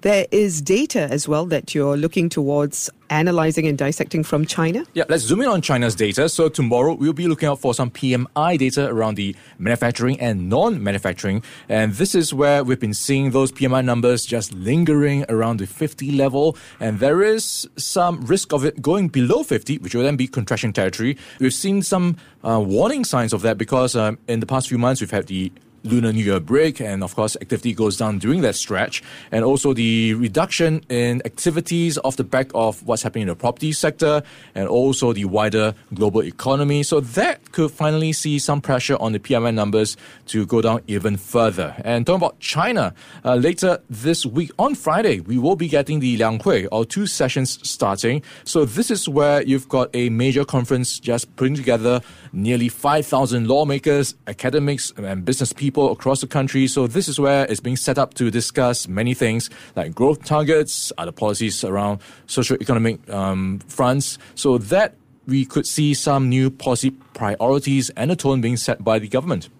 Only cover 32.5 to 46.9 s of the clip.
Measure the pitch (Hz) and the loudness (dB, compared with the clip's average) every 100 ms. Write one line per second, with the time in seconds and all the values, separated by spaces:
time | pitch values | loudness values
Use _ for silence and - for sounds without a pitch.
32.5 | - 113 104 - 110 113 113 101 85 117 | 0 0 -2 -4 -2 -2 -4 -4 -2 -4
33.5 | 120 156 151 160 151 160 147 143 - - | -2 -4 0 -2 0 2 2 -2 -18 -14
34.5 | - 98 120 131 127 123 117 98 101 107 | -6 0 2 2 2 0 0 0 0 2
35.5 | 107 107 107 - 95 104 104 85 - 127 | 2 0 -2 -12 -2 0 2 -2 -4 -2
36.5 | 139 143 143 143 160 127 120 285 - - | 0 2 0 2 0 0 -2 -2 -2 -8
37.5 | - 156 - 151 156 160 151 151 147 139 | -2 -2 0 0 0 0 -2 -2 -2 0
38.5 | 147 139 131 - 135 113 107 - 123 117 | -2 0 -2 2 0 0 -4 0 0 2
39.5 | 113 101 107 107 - - - - 110 98 | 0 2 2 0 -4 -16 -20 -6 -4 0
40.5 | 117 110 117 - 101 101 104 - 120 113 | 2 2 0 -2 -4 -2 -4 -2 2 2
41.5 | 92 78 - 110 120 120 185 170 - - | 0 -6 -6 -2 -2 2 0 0 -4 -6
42.5 | 151 190 233 101 - - - 127 127 139 | -2 0 0 -2 -4 -20 -8 0 2 2
43.5 | 185 185 175 _ 110 131 165 139 123 160 | 2 0 0 _ -6 -2 -2 0 -2 -4
44.5 | - 233 294 - 170 220 107 85 123 135 | -2 -2 0 0 2 2 0 0 0 2
45.5 | 190 165 143 139 151 127 117 113 110 196 | 0 2 0 0 0 0 2 2 2 2
46.5 | 139 95 110 113 | 0 0 -2 -2